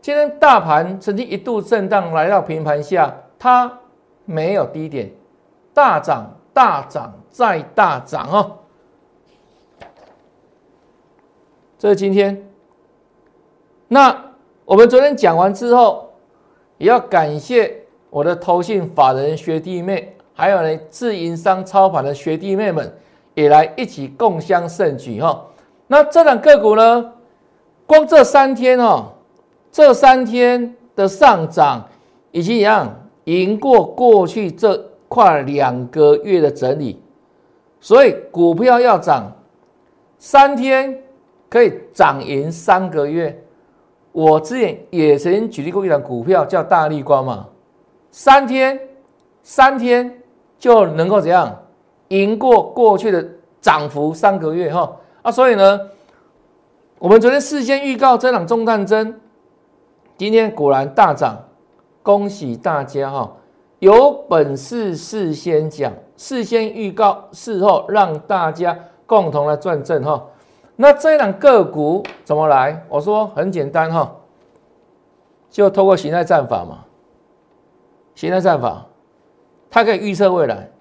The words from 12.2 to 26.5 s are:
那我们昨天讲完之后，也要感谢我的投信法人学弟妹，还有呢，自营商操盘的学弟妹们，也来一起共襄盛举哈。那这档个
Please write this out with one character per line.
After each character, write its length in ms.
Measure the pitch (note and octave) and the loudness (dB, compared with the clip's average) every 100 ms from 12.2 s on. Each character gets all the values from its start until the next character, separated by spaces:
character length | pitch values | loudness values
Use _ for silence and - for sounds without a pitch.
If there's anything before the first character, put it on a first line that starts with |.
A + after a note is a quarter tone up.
| G3 G3+ - _ _ _ _ _ _ _ _ _ _ _ _ _ _ | -2 -4 -16 _ _ _ _ _ _ _ _ _ _ _ _ _ _
那 460 | B3+ C4 - - _ _ _ - | 4 4 2 -14 _ _ _ 0
我 100 | G3 | 4
们 140 | A#3+ | 6
昨 100 | B3 | 6
天 160 | C#4+ C#4 | 4 2
讲 220 | F#3+ E3 | 0 2
完 160 | F#3+ | 0
之 200 | G3 A#3+ | -2 0
后， 380 | A#3+ A3+ - - _ _ _ _ _ _ _ | 4 4 2 -12 _ _ _ _ _ _ _
也 100 | F3 | 0
要 120 | A#3+ | 0
感 400 | - F#3 D3+ D3+ | 0 -2 -2 -6
谢 460 | - B3 G#3 - _ _ _ | -2 -2 -2 -6 _ _ _
我 120 | C#3+ | -4
的 140 | D#3 F3 | -4 -4
投 260 | F#3 F3 | -2 -2
信 240 | F3+ G#3 E3 | -2 -6 -4
法 280 | E3+ C3 | 0 0
人 240 | C3 C#3+ D#3 | 2 -4 -6
学 240 | E3 D#3+ | -6 -8
弟 200 | E3 F3+ | -6 -10
妹， 320 | F3 F#3+ - _ _ | -6 -8 -8 _ _
还 160 | - F#3 | -4 -2
有 120 | F#3+ | 0
呢， 160 | D#3+ D#3 - | -2 -6 -10
自 260 | - A#3+ G3 | -8 -6 -6
营 220 | E3+ E3 | -8 -4
商 260 | E3+ F#3+ | -2 -4
操 240 | F#3+ G3 F#3+ | -2 2 2
盘 160 | E3 | 0
的 100 | C3+ | -6
学 240 | C#3+ E3+ D#3+ | -8 -6 -6
弟 160 | G3 | -4
妹 160 | F#3+ G#3+ | -4 -4
们， 240 | D#3+ B2 - _ _ _ | -4 -8 -16 _ _ _
也 140 | - D3 | -2 4
来 260 | D3+ D#3+ - | 4 4 -6
一 80 | B3 | -10
起 240 | - C3+ | -10 -16
共 320 | C3+ A#3 E3 | -2 -2 -2
襄 260 | D#3+ F3+ E3+ | -4 -4 -4
盛 300 | E3+ F3 C3 | -4 -4 -4
举 240 | B2+ G#2+ | -12 -6
哈。 240 | D#3+ - - _ _ _ _ | -4 -6 -12 _ _ _ _
那 160 | C#4 | 2
这 180 | D4 E4 D#4+ | 4 4 4
档 120 | A#3+ | 4
个 180 | D4+ | 6